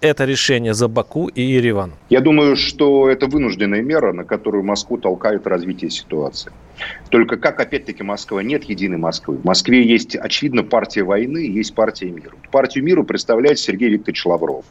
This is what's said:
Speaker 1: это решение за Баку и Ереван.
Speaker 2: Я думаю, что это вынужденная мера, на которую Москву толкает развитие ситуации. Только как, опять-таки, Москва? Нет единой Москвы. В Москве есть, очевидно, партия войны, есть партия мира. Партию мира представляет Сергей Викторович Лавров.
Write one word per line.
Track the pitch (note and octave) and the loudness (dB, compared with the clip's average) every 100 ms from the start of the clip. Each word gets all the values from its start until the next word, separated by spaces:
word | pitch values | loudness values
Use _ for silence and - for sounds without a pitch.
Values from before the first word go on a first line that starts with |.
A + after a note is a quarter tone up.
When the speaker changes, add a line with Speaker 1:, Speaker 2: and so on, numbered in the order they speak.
Speaker 1:
это | D3+ C#3+ C3+ | 0 2 0
решение | C3 - B2 A#2 | 0 0 0 0
за | G#2+ A#2+ | 0 0
Баку | A#2 - D3+ F3+ | 0 -2 -4 -4
и | B2+ | -2
Ереван. | B2+ B2+ A#2+ G2+ F2+ D#2 - | 0 2 2 0 -4 -10 0
Speaker 2:
Я | B2+ | 2
думаю, | D3 D3+ D3 C3+ | 4 4 4 2
что | - - D3 C#3 C3+ | 0 0 4 4 4
это | C3 C3+ | 2 0
вынужденная | D3 B2 F#2 G#2 G#2 | 0 -2 -2 -2 0
мера, | B2+ D#3 A2 | 0 0 0
на | F2 | -2
которую | F2+ G#2 A2 G2+ | -4 -6 -2 -2
Москву | G2 G2+ - A#2+ | -2 -4 -4 -4
толкает | F#2+ F#2 A2 G2+ F#2+ | -2 -2 0 -2 -2
развитие | F2+ F2 E2 E2 | -2 -2 -6 -8
ситуации. | - - D#2 C#2 - - - - - - - - | -10 -6 -6 -4 -8 -14 -20 -20 -16 -14 -14 0
Только | A#2+ A2+ A#2 | 2 2 0
как, | D#3 C#3+ | -2 -2
опять-таки, | A#2+ C#3+ - - | -2 -4 -8 -10
Москва? | G2+ G#2 - G2 | -8 -8 -6 -4
Нет | A2 D3 - | -2 -4 -4
единой | F#2 F#2+ E2+ | -6 -4 -2
Москвы. | E2 - - C2+ | -4 -4 -6 -4
В | F2+ | 0
Москве | F2+ - B2+ A#2 | 0 4 4 6
есть, | A#2 - - | 2 0 -6
очевидно, | A2 - D3 A#2+ | -6 -4 -2 -2
партия | - A#2 G#2+ G#2+ | 0 -2 0 -2
войны, | F#2 G2+ B2 D#3+ | 0 0 -2 -4
есть | C#3+ G2+ G#2+ | -4 -4 -4
партия | - A2 - F#2 | -2 -2 -2 -10
мира. | E2+ - - - | -12 -16 -20 -2
Партию | C3+ B2+ C3+ | 0 0 0
мира | D3+ F3 | 2 2
представляет | G#2 - - A2+ C#3+ D3 | 2 -2 0 2 4 2
Сергей | - G2 A#2+ | 0 0 2
Викторович | G#2 - - F2+ | 0 -2 -4 0
Лавров. | E2+ D#2+ C2 - | 0 0 -6 -12